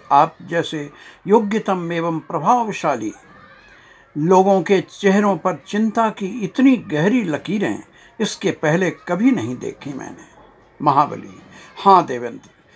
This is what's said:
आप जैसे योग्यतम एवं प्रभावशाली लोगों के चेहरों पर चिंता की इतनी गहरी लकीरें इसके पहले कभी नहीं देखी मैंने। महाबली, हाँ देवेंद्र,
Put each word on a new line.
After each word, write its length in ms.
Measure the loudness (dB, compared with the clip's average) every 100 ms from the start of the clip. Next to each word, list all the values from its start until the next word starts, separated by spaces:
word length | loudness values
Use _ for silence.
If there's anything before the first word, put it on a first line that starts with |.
| 0
आप 240 | 2 2 -2
जैसे 480 | -6 -4 -4 -8 -12 -16 -20 -14 2
योग्यतम 680 | 2 4 -2 -2 -4 -4
एवं 260 | -4 -4 -4
प्रभावशाली 920 | -6 -4 0 0 0 -4 -4 -2 -6 -10 -20 -20 -20 -20 _ -20 _ -20 _ -4
लोगों 440 | 4 4 6 2
के 180 | 2 0
चेहरों 560 | 0 -2 2 4 2 0
पर 260 | -4 -6 -6
चिंता 420 | -2 -2 0 -2
की 160 | -2 -8
इतनी 500 | -6 -6 2 4 4
गहरी 460 | 0 0 2 2
लकीरें 600 | 0 -4 -4 -4 -2 -4 -10 _ -20 -6
इसके 300 | -6 -2 -4
पहले 400 | -2 0 2 0
कभी 400 | -4 -6 0 2
नहीं 260 | 2 -2 -6
देखी 360 | -10 -10 -12
मैंने। 320 | -12 -12 -16 -20 -20 -20 _ _ _
महाबली, 600 | 0 2 0 -4 -14 -20 -20 -20 -20 -2
हाँ 220 | 4 4 4
देवेंद्र, 440 | -4 -8 -12 -20 _ _